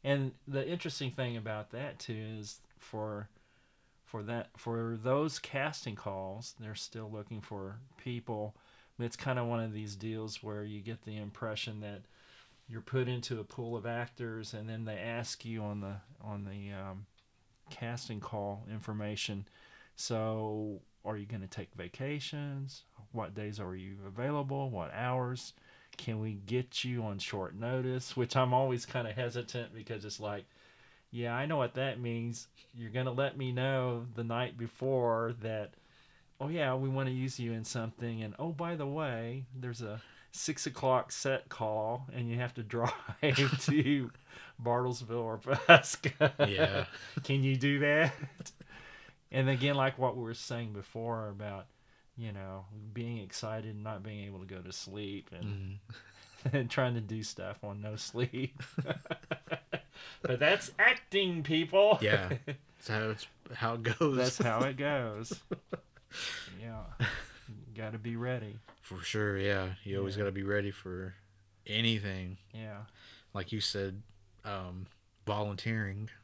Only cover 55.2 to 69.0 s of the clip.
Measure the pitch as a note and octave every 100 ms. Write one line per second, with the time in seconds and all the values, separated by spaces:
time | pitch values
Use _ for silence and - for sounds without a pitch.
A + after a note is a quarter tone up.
55.2 | - F2+ G#2 G2 F#2+ G2 - - - -
56.2 | - - C3 C#3 A#2+ - B2+ A#2+ G#2 A2
57.2 | G#2+ - F#2 G2+ G#2 G2+ G#2+ G#2+ - A#2
58.2 | B2 B2+ C3+ - - - C3+ C#3+ - -
59.2 | - - - D#3+ - - - - - -
60.2 | - B2 D3 G3+ - - A3+ B3+ - G3
61.2 | F#3 E3+ D3 D#3+ E3 F#3+ G#3 G#3 G#2+ G#2
62.2 | F#2 A#2 - C3+ - - - G#2+ A2 G#2+
63.2 | - - - A#2+ A#2 A#2 A#2 A#2 D#3 B2+
64.2 | B2+ - A#2+ A2+ C3 C3 C#3+ C#3+ A#2 G#2+
65.2 | A#2 - - - - - - - _ -
66.2 | - - - F#2 A2+ A2 G#2+ - - -
67.2 | - - - G#2 - A2 A2 A2+ A2+ A#2
68.2 | B2 B2+ G#2+ G#2+ - - - F#2